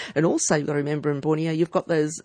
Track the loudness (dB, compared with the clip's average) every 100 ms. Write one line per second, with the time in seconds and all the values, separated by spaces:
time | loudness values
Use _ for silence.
0 | -6 0 2 2 2 0 0 -2 0 -2
1 | -2 -2 0 0 0 0 0 0 0 0
2 | 0 -4